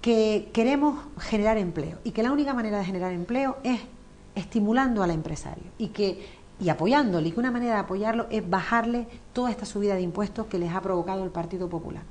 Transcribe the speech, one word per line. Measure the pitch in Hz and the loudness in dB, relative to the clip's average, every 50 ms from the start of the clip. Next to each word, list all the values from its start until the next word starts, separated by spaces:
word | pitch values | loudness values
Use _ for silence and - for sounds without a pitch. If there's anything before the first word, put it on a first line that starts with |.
que | - 233 233 220 220 214 214 208 208 - - | 4 4 4 6 6 4 4 0 -2 0 0
queremos | 226 226 254 285 277 294 302 277 - - - - - | 2 4 4 4 4 4 2 2 0 -8 -12 -12 -10
generar | - - - 214 202 220 220 | -4 0 0 4 4 4 4
empleo | 220 196 175 165 165 147 160 170 - - | 4 2 0 -2 -2 -4 -4 -6 -6 -8
y | 240 | -4
que | - 220 | 0 0
la | 220 247 | 2 2
única | 277 285 294 269 | 4 2 2 2
manera | 277 240 226 214 208 202 | 0 0 0 0 0 0
de | 196 | 0
generar | 175 196 180 180 185 | -2 -2 -2 -2 -2
empleo | 180 175 175 - 240 262 277 262 254 - | -2 -4 -2 -2 0 0 0 0 -2 -2
es | - 240 254 220 - - - - - - - - - - - | 0 0 0 0 -2 -10 -18 -20 -20 -20 -20 -20 -20 -10 -8
estimulando | 208 180 - - 233 208 208 226 254 269 262 240 208 | -8 -8 -2 0 2 4 4 4 4 4 4 2 2
al | 190 175 | 2 2
empresario | 170 160 151 - 151 - - 143 147 - - 185 - - | 2 0 -2 -4 -6 -6 -8 -10 -12 -12 -14 -16 -8 -8
y | 226 - | -8 -6
que, | - - 208 190 180 - - - - - - - - - | -2 0 0 0 0 -4 -10 -16 -18 -20 -20 -20 -10 -2
y | 190 170 | 0 0
apoyándole, | 151 - 156 196 254 294 285 220 175 170 156 165 | 2 2 4 4 4 4 4 4 2 2 2 0
y | |
que | 165 233 | 0 0
una | 240 254 | 0 0
manera | 240 240 240 240 226 | 0 0 0 0 0
de | 202 | 0
apoyarlo | 196 - 185 196 208 220 226 233 - - | 0 -2 -4 -2 0 0 0 0 -2 -2
es | - 220 185 175 | -2 -4 0 0
bajarle | 175 190 170 - 233 233 226 233 240 240 233 - - - - - - | 0 0 0 2 2 2 2 2 -2 -2 -4 -6 -12 -18 -18 -8 -4
toda | 247 247 247 | -2 0 0
esta | 208 - 208 | -2 -4 -6
subida | - - 202 202 202 196 | -6 -4 0 0 2 2
de | 185 | 2
impuestos | 185 175 170 - 208 202 - - 214 | 0 -2 0 -2 -2 -2 -2 -6 -6
que | - - 180 | -2 -2 -2
les | 175 170 165 | 0 0 -2
ha | 185 | -2
provocado | 175 190 185 175 170 180 190 190 190 | 0 0 0 0 0 0 -2 -2 -4
el | 180 | -4
Partido | - 175 165 165 - 175 185 175 | -4 -4 -4 -4 -4 -6 -4 -4
Popular. | 175 165 165 - - 156 151 - | -4 -6 -6 -8 -10 -10 -12 -14